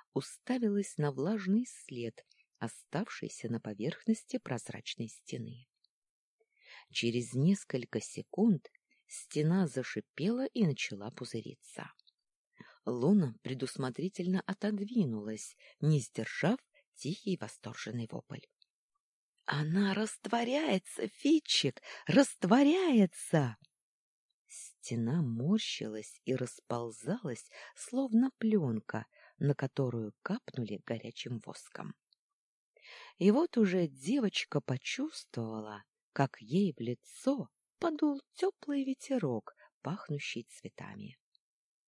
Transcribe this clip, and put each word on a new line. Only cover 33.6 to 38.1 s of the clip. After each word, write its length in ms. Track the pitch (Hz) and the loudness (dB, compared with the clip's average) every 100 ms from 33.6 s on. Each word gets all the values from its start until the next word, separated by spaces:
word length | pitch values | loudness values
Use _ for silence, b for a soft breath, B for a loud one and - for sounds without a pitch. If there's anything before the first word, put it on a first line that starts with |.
| 196 185 160 | 4 4 0
девочка 720 | 135 139 277 202 - - 147 | -2 0 2 2 0 -2 -4
почувствовала, 1200 | - 127 - - 311 - - 117 113 110 107 104 - _ _ | -2 -4 -4 -4 -6 -6 -10 -8 -6 -6 -8 -12 -16 _ _
как 260 | - 139 - | -2 -2 -2
ей 320 | 107 175 196 | -2 0 2
в 80 | - | -2
лицо 680 | 117 120 - - 262 277 - _ _ - | -6 -6 -10 -4 -2 -2 -6 _ _ -4
подул 420 | 339 302 302 | -4 0 0